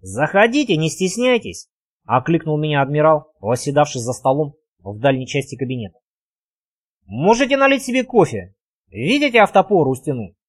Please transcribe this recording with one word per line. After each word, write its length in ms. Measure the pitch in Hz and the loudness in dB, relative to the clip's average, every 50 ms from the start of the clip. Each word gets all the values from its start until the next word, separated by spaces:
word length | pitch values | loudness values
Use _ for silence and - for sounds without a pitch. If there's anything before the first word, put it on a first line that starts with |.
«Заходите, 760 | 98 92 95 113 147 151 - 196 214 233 233 294 294 - 190 | -16 -10 -4 -4 -4 0 4 2 2 4 2 -2 0 0 0
не 140 | 151 160 156 | 0 0 -2
стесняйтесь», 800 | - - 185 185 180 226 247 254 254 233 - 98 87 - - _ _ _ _ _ _ _ _ | -2 -2 -4 -4 -2 -2 0 0 0 0 -2 -6 -16 -16 -20 _ _ _ _ _ _ _ _
окликнул 540 | - 117 127 127 - 170 160 - 156 151 151 | -2 -2 0 0 0 -2 -2 0 -2 -4 -2
меня 240 | 156 151 151 143 | -2 -2 0 0
адмирал, 500 | 139 131 147 151 151 156 156 147 143 _ _ _ | 0 0 0 2 4 4 4 2 0 _ _ _
восседавший 600 | - 104 120 120 - 147 139 147 147 143 - 131 | -4 -4 -4 -4 -4 -2 2 2 2 2 0 -8
за 120 | 113 120 | -6 -6
столом 440 | 120 - - 135 135 147 156 143 147 _ _ _ _ _ | -8 -2 0 0 0 0 -2 -4 -6 _ _ _ _ _
в 180 | _ 95 101 104 | _ -14 -14 -2
дальней 300 | 117 139 135 131 131 123 | 0 0 0 0 -4 -6
части 280 | - 143 135 - - | -6 -6 -6 -6 -8
кабинета. 400 | 120 135 123 131 123 110 95 _ _ _ _ _ _ _ _ _ _ _ _ _ _ _ _ _ _ _ _ _ _ _ | -10 -8 -8 -6 -8 -10 -12 _ _ _ _ _ _ _ _ _ _ _ _ _ _ _ _ _ _ _ _ _ _ _
«Можете 500 | - 95 117 151 196 226 233 277 240 277 | -14 -8 -2 2 2 2 2 2 0 2
налить 280 | 269 269 269 269 262 262 | 2 4 2 2 0 -2
себе 180 | - 240 262 | -2 -2 -2
кофе. 540 | 247 254 - 226 175 - 123 101 90 92 _ _ _ _ _ _ _ _ | -2 2 2 2 2 2 0 -10 -10 -12 _ _ _ _ _ _ _ _
Видите 500 | - 98 123 160 254 294 294 277 226 233 | -10 -6 -2 -2 0 0 0 2 4 4
автопор 480 | 208 190 - 202 185 - 214 180 151 | 4 6 4 2 2 4 2 2 2
у 80 | 131 131 | 2 -2
стены? 400 | 123 - 170 175 123 107 90 _ _ _ | -4 -4 -6 -6 -6 -8 -12 _ _ _